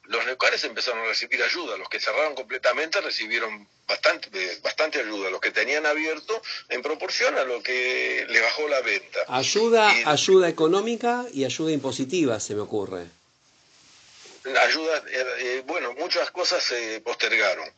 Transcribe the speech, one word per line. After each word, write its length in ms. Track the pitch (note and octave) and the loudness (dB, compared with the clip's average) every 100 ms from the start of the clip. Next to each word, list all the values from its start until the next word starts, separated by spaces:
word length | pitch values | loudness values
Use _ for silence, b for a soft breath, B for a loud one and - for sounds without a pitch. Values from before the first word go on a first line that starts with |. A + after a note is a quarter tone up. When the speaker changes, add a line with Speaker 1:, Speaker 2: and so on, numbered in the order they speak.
Speaker 1:
los 200 | - - | -4 -4
locales 400 | A#2+ C3 - - | -2 2 2 2
empezaron 400 | - - - A#2 | -4 -4 -4 -2
a 40 | A2+ | -2
recibir 340 | G#2+ A#2 - | -2 -2 0
ayuda, 340 | A#2+ A#2 A2+ G2 | 0 0 -4 -8
los 140 | F2+ | -6
que 100 | A2 | -4
cerraron 340 | A2+ A2 D#3 | -2 0 0
completamente 680 | C3+ A#2 G2 - B2 D#3+ G3 | -2 -8 0 0 0 0 -2
recibieron 640 | D#3 - A2 A2+ A2+ G#2 - _ - | -2 -6 -2 -2 -2 -8 -18 _ -8
bastante, 420 | A#2+ - E3+ - | 0 0 0 -6
eh, 260 | G3 F#3 F3 | -6 -6 -4
bastante 380 | - - D#3 D3+ | -6 -2 -2 -2
ayuda, 280 | A2+ G#2 F#2+ | -4 -4 -4
los 140 | F#2 | -2
que 80 | - | -2
tenían 340 | - A2+ D3 | 0 0 0
abierto 560 | D#3 D3+ D#3 D#3 - A3+ B B - | 0 0 -2 -4 -4 -6 B B -8
en 100 | B2+ | -6
proporción 560 | D3 D#3 F#3 - B3+ D4 | -4 -4 -4 0 2 2
a 80 | |
lo 180 | C3 A#2+ | 0 -2
que 640 | B2+ B2+ B2+ B2+ B2 B2+ A#2+ | -2 -2 0 0 0 -2 2
les 140 | A2+ | 2
bajó 260 | A2+ A#2 D3+ | 2 0 0
la 120 | C#3 | 0
venta. 380 | A#2 G2+ - - - | 2 -2 -2 -4 -2
Speaker 2:
Ayuda, 640 | C3 C3 G#3 A#3 A3+ G#3+ D3+ | 0 2 2 6 6 6 6
Speaker 1:
Y 60 | D3+ | 4
Speaker 2:
ayuda 420 | D3 - F#3+ F3 | 2 8 8 8
económica 760 | D#3+ D#3+ F#3 A3 A#3 A#3+ A#3+ B3 | 4 4 4 2 0 0 0 -4
y 140 | C#3+ | -2
ayuda 280 | C3 - D#3+ | -2 0 0
impositiva, 680 | D3+ C3 B2 B2+ F3+ C#3+ A2 | 0 -2 -4 -2 2 2 2
se 140 | - | -2
me 80 | G#2 | -4
ocurre. 420 | G2+ A2 G2 F#2 F2 _ _ _ _ _ _ _ _ - - - - - | -2 -4 -4 -6 -10 _ _ _ _ _ _ _ _ -20 -20 -20 -20 -16
Speaker 1:
Ayuda, 600 | C3 C3+ - D3+ D#3+ D3+ - | -2 2 4 2 0 -2 -2
eh, 160 | C3 B2+ A#2+ | -4 -2 -4
eh, 240 | B2+ C3 C3 | -4 -4 -4
bueno, 280 | D#3 C3 | -4 -4
muchas 360 | B2 D3 F3 D3+ | -6 -2 0 -2
cosas 320 | A#2+ - C3+ | -2 0 0
se 380 | - B2 A2+ A2 | 0 -2 -4 -6
postergaron. 680 | A#2 A2+ A2 A2 - G2+ - | -6 -2 0 2 2 0 -6